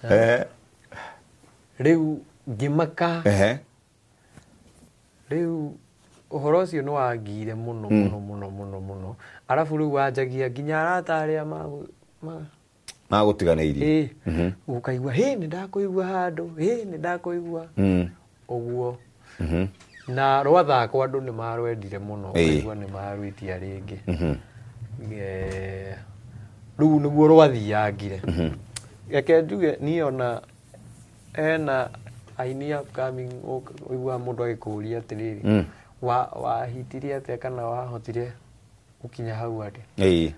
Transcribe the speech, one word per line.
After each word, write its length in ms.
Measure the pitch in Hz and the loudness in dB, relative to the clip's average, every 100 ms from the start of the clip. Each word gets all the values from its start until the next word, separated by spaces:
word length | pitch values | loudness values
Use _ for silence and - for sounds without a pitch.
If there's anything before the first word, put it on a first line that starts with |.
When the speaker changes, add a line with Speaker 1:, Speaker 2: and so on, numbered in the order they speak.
| 117 | 6
Speaker 1:
Eh. 320 | 104 117 120 - - _ _ _ - - - _ _ - _ _ _ | 6 6 4 0 -10 _ _ _ -18 -18 -20 _ _ -20 _ _ _
Speaker 2:
Rĩu 360 | 135 165 156 151 - _ - | 6 6 4 -2 -8 _ -10
ngĩmaka. 720 | 110 143 147 160 165 170 170 160 | -2 2 2 2 2 0 2 2
Speaker 1:
Ehe. 300 | 101 101 135 - _ _ _ _ _ _ - _ _ - _ - _ _ _ _ | 4 4 2 -8 _ _ _ _ _ _ -20 _ _ -20 _ -20 _ _ _ _
Speaker 2:
Rĩu 400 | 151 170 165 147 - _ _ _ _ _ | -2 -2 -2 -6 -10 _ _ _ _ _
ũhoro 320 | 151 143 170 | -4 2 4
ũcio 200 | 185 160 | 4 -2
nĩ 60 | 139 | -2
wangire 640 | 147 127 117 104 104 110 | 0 0 -2 -6 -8 -6
mũno, 320 | 110 117 113 107 | -6 -6 -8 2
Speaker 1:
Mm. 180 | 107 101 | 4 4
Speaker 2:
mũno, 100 | 104 101 | 0 -8
mũno, 180 | 101 98 | -10 -10
mũno, 280 | 98 101 98 95 | -10 -10 -10 -10
mũno. 260 | 98 95 120 - - - | -10 -12 -14 -18 -20 -2
Arabu 280 | 131 156 151 | 0 2 0
rĩu 120 | 151 | 0
wanjagia 580 | 143 139 127 131 127 131 | 2 2 0 -2 0 -2
nginya 300 | 123 147 156 | -2 -4 0
arata 460 | 160 180 175 160 156 | 0 0 0 -2 0
arĩa 180 | 156 | -2
magũ-, 440 | 151 156 156 143 - - _ _ | -4 -8 -8 -10 -14 -18 _ _
ma- 240 | 160 160 151 _ _ _ - - _ | -14 -12 -14 _ _ _ -20 -20 _
Speaker 1:
Magũtiganĩirie? 720 | 101 107 101 85 80 80 71 | 4 4 4 4 4 4 2
Speaker 2:
Ĩĩ. 240 | 151 156 147 - - | 2 2 0 -6 -4
Speaker 1:
Mhm. 240 | 82 85 98 - | 0 0 -2 -8
Speaker 2:
Ũkaigua, 440 | 123 127 127 135 | -6 -4 -4 -2
"Hĩ, 240 | 131 262 254 | 2 2 0
nĩ 80 | 160 | -4
ndakũigua 580 | 175 190 196 196 185 185 | -6 -6 -4 -2 -2 -2
handũ, 380 | 190 180 156 170 160 | -2 -2 -4 -10 -2
hĩ, 280 | 170 240 | 0 0
nĩ 140 | 208 160 | -4 -6
ndakũigua." 680 | 165 180 175 175 170 170 165 - | -4 -4 -4 -6 -4 -8 -6 0
Speaker 1:
Mm. 320 | 98 90 87 - _ _ - | 4 4 0 -6 _ _ -8
Speaker 2:
Ũguo. 460 | 123 120 123 123 123 - _ - - | -6 -4 -4 -4 -6 -16 _ -20 -8
Speaker 1:
Mhm. 260 | 80 85 98 - - - - | -2 0 -2 -6 -20 -18 -8
Speaker 2:
Na 340 | 127 135 135 | 0 2 4
rwathakwo 640 | 139 175 151 131 113 135 131 | 6 4 6 4 4 0 0
andũ 140 | 135 | -2
nĩ 120 | 131 | -4
marwendire 680 | 113 117 117 120 117 101 98 | -6 -6 -4 -4 -4 -8 -10
mũno, 340 | 104 104 95 | -8 -8 -2
Speaker 1:
Ĩĩ. 300 | 90 82 76 | 2 4 4
Speaker 2:
ũkaigua 120 | 87 | 0
nĩ 120 | 107 98 | -8 -8
marwĩtia 640 | 98 101 101 101 98 101 92 | -8 -8 -8 -8 -10 -8 -8
rĩngĩ. 380 | 95 98 101 95 - | -8 -10 -10 -10 -4
Speaker 1:
Mhm. 280 | 82 85 71 - - - - - 117 107 | -2 0 -2 -8 -20 -20 -16 -14 -12 -12
Speaker 2:
Eh, 840 | 107 98 95 95 95 95 95 95 95 - - - - - - - - | -10 -8 -6 -6 -6 -8 -10 -10 -14 -16 -20 -20 -18 -20 -20 -20 4
rĩu 220 | 151 151 | 6 6
nĩguo 260 | 143 147 151 | 4 6 10
rwathiangire. 920 | 160 151 120 104 107 107 101 98 95 92 | 12 10 6 0 0 0 -2 -8 -6 -4
Speaker 1:
Mhm. 220 | 87 80 - - - - - - | 0 0 -2 -12 -16 -16 -20 -2
Speaker 2:
Reke 320 | 143 135 165 | 0 6 4
njuge 300 | 165 202 165 - | 4 0 0 0
niĩ 200 | 143 165 151 | -2 0 0
ona 340 | 127 123 117 - - - - - - - - - | 0 -2 -2 -10 -20 -20 -20 -20 -20 -20 -20 -12
hena 560 | - 156 160 151 131 123 - - - - - | -2 0 2 2 0 0 -6 -18 -18 -20 -6
aini 360 | 127 131 143 | -6 -4 -4
upcoming, 580 | 147 - - 131 131 123 123 - | -4 -6 -6 -4 -4 -8 -10 -8
ũk-, 260 | 131 131 - - | -8 -8 -16 -8
ũiguaga 340 | 127 131 127 | -6 -4 -4
mũndũ 180 | 123 120 120 | -4 -4 -4
agĩkũũria 460 | 117 110 104 107 117 | -4 -6 -6 -6 -6
atĩrĩrĩ, 400 | 117 107 113 104 | -6 -8 -6 -4
Speaker 1:
Mm. 200 | 104 107 76 - - - | 2 2 2 -8 -20 -8
Speaker 2:
"Wa-, 260 | 123 123 - - | 0 0 0 -4
wahitire 760 | 123 117 120 123 123 135 143 139 | -4 -2 -4 -8 -10 -10 -6 -6
atĩa 200 | 135 123 | -6 -8
kana 240 | 131 127 | -6 -6
wahotire 720 | 117 120 123 120 113 117 123 120 - - _ _ _ _ | -4 -4 -6 -10 -6 -6 -6 -10 -20 -20 _ _ _ _
gũkinya 300 | 120 - 113 | -16 -10 -8
hau 280 | 110 117 113 | -6 -6 -6
atĩa?" 220 | 104 101 - - | -8 -12 -14 2
Speaker 1:
Ĩĩ. 320 | 95 87 80 | 6 6 4